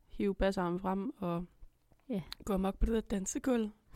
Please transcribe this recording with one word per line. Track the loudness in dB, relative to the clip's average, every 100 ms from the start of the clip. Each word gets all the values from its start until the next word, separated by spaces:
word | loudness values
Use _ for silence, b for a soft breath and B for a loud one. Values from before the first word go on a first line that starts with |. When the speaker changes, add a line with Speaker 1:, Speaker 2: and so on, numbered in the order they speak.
| _ -2
Speaker 1:
Hive | 0 2
bassarmen | 2 2 0 0
frem | 0 -2 -2 -4
og | -2 -2 -4 _ -20 _ _ _ -6
Speaker 2:
Ja. | -6 -6 -8 -2
Speaker 1:
gå |
amok | 0 0 2
på | 2
det |
der | 2
dansegulv. | 0 -2 -2 -2 2 2 0 -6 _